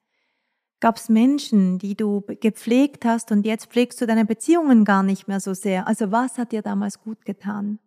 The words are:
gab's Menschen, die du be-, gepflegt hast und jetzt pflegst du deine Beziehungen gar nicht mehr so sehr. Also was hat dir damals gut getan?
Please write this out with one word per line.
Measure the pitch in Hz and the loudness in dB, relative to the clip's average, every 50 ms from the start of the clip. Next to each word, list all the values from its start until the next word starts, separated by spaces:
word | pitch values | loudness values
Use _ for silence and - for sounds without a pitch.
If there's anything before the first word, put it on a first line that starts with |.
| _ _ _ _ _ _ _ _ _ _ _ _ _ _ _ _ | _ _ _ _ _ _ _ _ _ _ _ _ _ _ _ _
gab's | - 226 220 - - - | 0 0 0 0 0 2
Menschen, | 226 220 233 262 285 285 285 - 226 202 190 185 185 185 | 2 4 4 4 2 0 -2 0 2 2 4 2 0 -2
die | 202 196 202 | -6 -6 -6
du | - 220 208 202 202 | -4 -4 -2 -4 -4
be-, | 202 - - | -6 -8 -6
gepflegt | - - 220 196 - - 233 240 254 277 285 285 - - | -2 -2 -2 -2 -2 -2 0 2 2 2 2 -2 -4 -2
hast | 233 226 233 - - | -2 -2 -2 -2 0
und | 220 208 208 | 0 0 0
jetzt | 220 220 220 - - | 0 -4 -6 -8 -4
pflegst | - 240 247 240 - - | 0 0 0 0 -2 -4
du | 254 | -2
deine | 214 226 226 220 | 0 2 2 2
Beziehungen | 208 226 - - - 330 349 320 285 254 226 208 | 0 -2 -2 0 2 2 2 4 4 6 6 6
gar | 208 202 196 | 4 4 2
nicht | 190 196 196 - - - | 2 0 -2 -4 -6 -6
mehr | 196 196 | -6 -6
so | - 196 190 | -6 -6 -8
sehr. | 180 - 202 185 185 190 | -6 -4 -2 -2 -2 -2
Also | - 220 - 226 190 | -4 -4 -2 -2 -2
was | 202 233 254 254 - | 0 -2 -2 -2 -4
hat | - 240 226 | -8 -8 -6
dir | 233 214 | -6 -8
damals | 208 208 202 196 208 202 - - | -6 -6 -4 -4 -4 -6 -8 -10
gut | - 220 220 - _ | -14 -14 -14 -12 _
getan? | - 196 - - 196 208 208 202 208 214 208 _ | -12 -12 -10 -10 -10 -8 -8 -8 -8 -8 -10 _